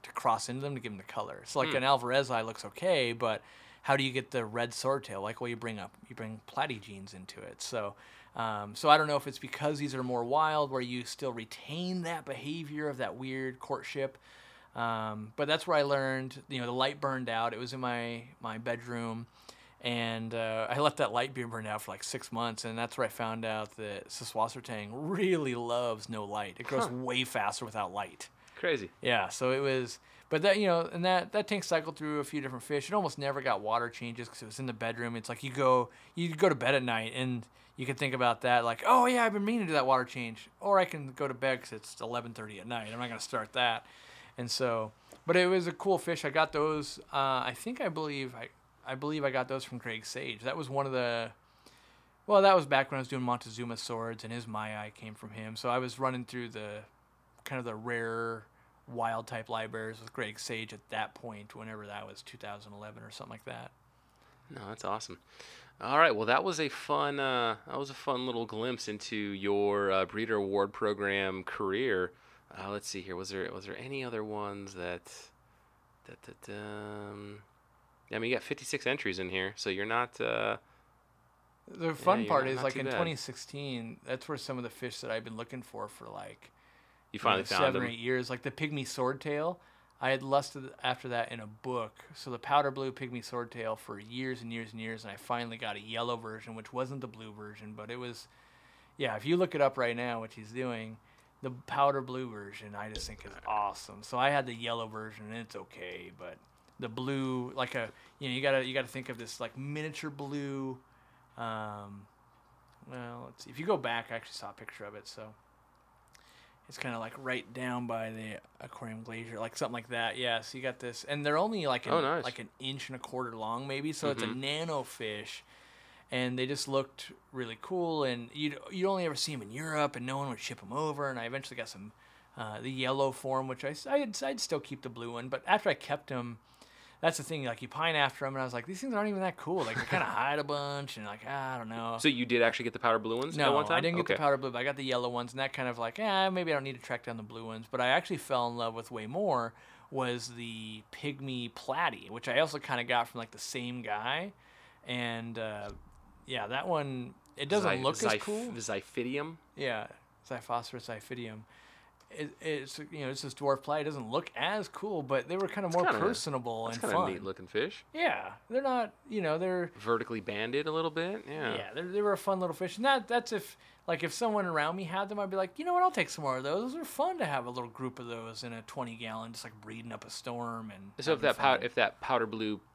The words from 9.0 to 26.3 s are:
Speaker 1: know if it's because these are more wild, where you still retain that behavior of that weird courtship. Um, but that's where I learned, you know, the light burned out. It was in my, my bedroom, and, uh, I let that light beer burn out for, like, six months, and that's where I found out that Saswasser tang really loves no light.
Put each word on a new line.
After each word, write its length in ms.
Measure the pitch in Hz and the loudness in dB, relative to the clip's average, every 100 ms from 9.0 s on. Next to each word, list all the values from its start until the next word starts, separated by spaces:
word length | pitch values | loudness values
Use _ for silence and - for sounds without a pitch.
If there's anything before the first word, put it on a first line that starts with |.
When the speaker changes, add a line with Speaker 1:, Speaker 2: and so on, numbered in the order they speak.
| 151 | 10
Speaker 1:
know 80 | 143 | 2
if 100 | 143 | 0
it's 100 | 127 | -8
because 400 | 131 - 147 147 | -8 -2 0 0
these 160 | 143 | -2
are 80 | 131 | -2
more 220 | 127 123 | 0 0
wild, 480 | 120 143 156 151 143 | 4 4 6 4 4
where 100 | 131 | 2
you 240 | 123 123 117 | -2 -4 -6
still 260 | - 139 | -4 -4
retain 720 | 117 110 - - 156 180 185 | -4 -6 -10 -8 -4 -2 -2
that 240 | 165 165 143 | -2 -4 -4
behavior 640 | 120 135 165 147 151 151 | -6 -4 -6 -4 -2 -2
of 80 | 131 | 0
that 180 | 113 113 | -2 -4
weird 440 | 131 131 131 127 | -6 -4 -4 -6
courtship. 580 | - 139 - 143 135 - - - - - - - | -4 -4 -4 -2 -4 -4 -20 -20 -20 -20 -12 -2
Um, 580 | 117 113 110 107 107 - | 0 0 -2 -4 -6 -2
but 120 | 143 | 2
that's 200 | 156 175 | 2 4
where 100 | 156 | 4
I 60 | |
learned, 580 | 139 139 135 131 131 135 - | 6 4 2 0 -2 -8 -6
you 120 | 135 | -4
know, 60 | 120 | 0
the 80 | |
light 260 | 123 135 143 | 2 2 2
burned 300 | 143 131 120 | -2 0 0
out. 240 | 113 117 | 0 0
It 60 | 113 | 0
was 140 | 123 | -6
in 60 | 131 | -2
my, 440 | 127 120 117 117 120 - | -2 0 -2 -6 -10 -10
my 160 | 113 110 | -6 -4
bedroom, 680 | 120 117 120 120 117 113 117 - - - - - | -2 -2 -2 -4 -2 -4 -8 -16 -20 -20 -20 -6
and, 520 | 123 120 117 113 113 | -2 0 0 -2 -2
uh, 340 | 117 113 110 110 | -2 0 0 0
I 100 | 135 | 4
let 180 | 147 - | 4 6
that 140 | 123 | 2
light 200 | 117 135 | 2 0
beer 140 | 131 120 | -2 -4
burn 180 | 113 107 | -4 -4
out 140 | 107 | -4
for, 80 | - | -6
like, 120 | 98 | -8
six 280 | - 131 - | -6 -6 -6
months, 340 | 113 117 110 117 | -2 -2 -2 -6
and 120 | 113 | -4
that's 200 | 117 - | -4 0
where 80 | 117 | -2
I 40 | |
found 360 | - 113 113 113 | 0 -4 -2 -2
out 320 | 107 107 - | -2 -4 -8
that 320 | 104 98 - | -8 -8 -8
Saswasser 520 | - 120 - 113 127 | -10 -4 0 0 0
tang 320 | 120 113 104 120 151 | -8 -6 -6 -6 -2
really 460 | 190 190 175 139 120 | 2 4 4 2 0
loves 540 | 117 120 120 110 107 | 2 2 2 0 -4
no 160 | 110 | -6
light. 320 | 101 | -4